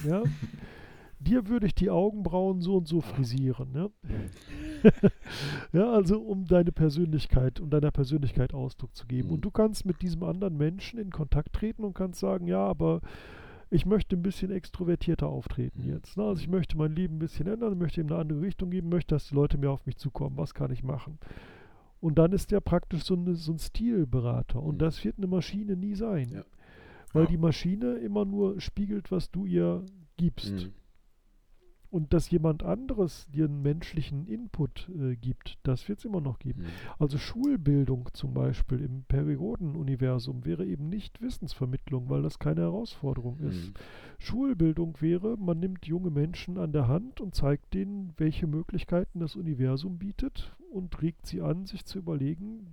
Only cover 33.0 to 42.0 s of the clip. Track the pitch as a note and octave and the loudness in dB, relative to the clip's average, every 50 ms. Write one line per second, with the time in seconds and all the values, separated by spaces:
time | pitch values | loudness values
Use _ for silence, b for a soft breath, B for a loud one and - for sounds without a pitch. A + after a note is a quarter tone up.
33 | F#3 D#3 - - - - C#3+ D3 D#3 D3+ D3 C#3+ C#3 C#3+ D3 E3+ - - - D#3+ | 0 0 -2 -8 -14 -6 -2 0 0 0 0 0 0 0 0 0 -4 -6 -4 -4
34 | C3 - C#3 C#3 E3 G#3+ G#3+ A#3 B3 - - - D3 B2 - - - - F#3 D#3+ | -4 -2 -4 -6 -6 -6 -6 -8 -8 -6 -4 -2 -2 -2 -4 -6 -10 -8 -4 -2
35 | C3+ B2+ B2+ A#2 A#2+ B2+ B2 - - - - - - C3+ B2+ A#2+ - - G#3 - | -2 -2 -2 -2 -4 -4 -4 -4 -6 -12 -10 -4 -2 -2 -2 -2 -2 -6 -8 -6
36 | - A#3 G3+ F3+ D3 C3+ A#2+ - - C3 B2 B2+ F2 E2 E2+ B B B B B | -6 -4 -4 -2 -2 -2 -4 -4 -6 -6 -6 -6 -6 -8 -10 B B B B B
37 | D3+ C#3 C#3 C#3 - - - A3+ C4 C#4+ C#4 G#3+ D3 C#3+ C#3+ C#3+ C3+ B2+ C3 B2 | 0 0 0 -2 -4 -4 -4 -2 0 0 2 2 4 4 4 4 4 2 0 -2
38 | B2 - - - - C3+ B2+ C3 C3 C3 C3 - - - C3 B2 - B2 B2+ C3+ | -2 -6 -8 -6 -4 -2 0 0 0 2 2 2 2 2 0 -2 -2 -4 -6 -4
39 | C3 - - C#3 D3 D3+ D3 C3 F3 G#3+ A#3 - F3+ D3+ C#3 E3 D3+ C3+ C3+ A#2+ | -2 0 2 2 2 2 0 -2 -2 -4 -4 -2 -4 -4 -4 -2 -2 -2 0 2
40 | C3 C3 B2+ B2 A#2 C3+ C3 B2 B2 D3+ E3+ D3+ F#3+ F#3+ F3+ C#3 D3 D#3+ F#3+ G#3+ | 2 2 0 0 -2 -4 -6 -6 -4 -4 -2 -2 -2 -2 -4 -4 -4 -4 -4 -6
41 | - - - - A3+ B3+ - - G3 C#3+ - - C3 B2+ C3 C3+ - - C3+ B2+ | -6 -8 -10 -8 -8 -6 -6 -6 -8 -8 -4 -4 -4 -4 -4 -6 -6 -4 -6 -4